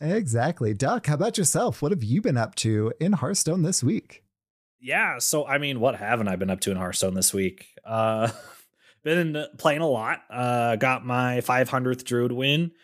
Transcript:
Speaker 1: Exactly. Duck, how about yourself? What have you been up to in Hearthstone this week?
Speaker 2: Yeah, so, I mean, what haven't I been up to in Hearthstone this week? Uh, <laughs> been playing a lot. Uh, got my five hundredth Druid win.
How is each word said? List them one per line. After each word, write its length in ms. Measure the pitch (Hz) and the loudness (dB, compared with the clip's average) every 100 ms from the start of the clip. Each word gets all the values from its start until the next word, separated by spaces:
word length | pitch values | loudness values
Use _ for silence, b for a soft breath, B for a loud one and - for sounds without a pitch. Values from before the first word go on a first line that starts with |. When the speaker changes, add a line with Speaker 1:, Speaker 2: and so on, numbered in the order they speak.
Speaker 1:
Exactly. 720 | 151 214 160 117 139 165 110 | -2 -2 0 0 0 -2 -2
Duck, 320 | 107 135 240 - | 0 -2 0 0
how 80 | |
about 240 | 147 214 220 | 0 0 0
yourself? 420 | 170 160 240 - | 0 2 0 0
What 120 | 185 | -2
have 120 | 190 | -2
you 160 | 107 156 | 0 0
been 160 | 214 123 | 2 0
up 180 | 110 - | 0 -2
to 360 | 113 107 110 - | 0 2 0 0
in 140 | 170 | 0
Hearthstone 480 | 202 139 196 156 180 | 0 0 -2 0 0
this 200 | 165 185 | 0 0
week? 400 | 123 214 - - _ _ _ _ _ _ | 0 -2 -6 -18 _ _ _ _ _ _
Speaker 2:
Yeah, 380 | 127 175 202 131 | -4 0 0 -2
so, 300 | - 156 139 | 0 0 0
I 100 | 139 | 0
mean, 240 | 143 127 | 0 0
what 160 | 127 113 | 0 0
haven't 320 | 101 117 101 | 0 0 0
I 80 | 92 | 0
been 140 | 95 | -2
up 100 | 95 | -2
to 100 | - | -2
in 60 | 92 | -2
Hearthstone 380 | 90 - 95 | -2 -2 -2
this 180 | 92 90 | 0 0
week? 360 | 98 95 92 - - - | 0 -2 -4 -16 -18 -4
Uh, 420 | 113 110 110 113 B B B - | 0 0 2 0 B B B -20
<laughs> 360 | _ _ _ | _ _ _
been 440 | 151 175 160 151 147 - | 0 0 0 -2 -8 -2
playing 240 | 160 147 | 0 2
a 80 | 165 | 2
lot. 320 | 120 113 165 - | 0 -2 -4 -6
Uh, 480 | 120 123 123 117 110 | -4 0 2 2 2
got 300 | 131 127 123 | 2 2 0
my 340 | 123 127 123 | 0 0 0
five 300 | 120 127 127 | 2 2 2
hundredth 340 | 131 127 127 | 0 0 -2
Druid 280 | - 120 120 | -2 0 0
win. 400 | 123 135 151 170 b | 0 2 2 0 b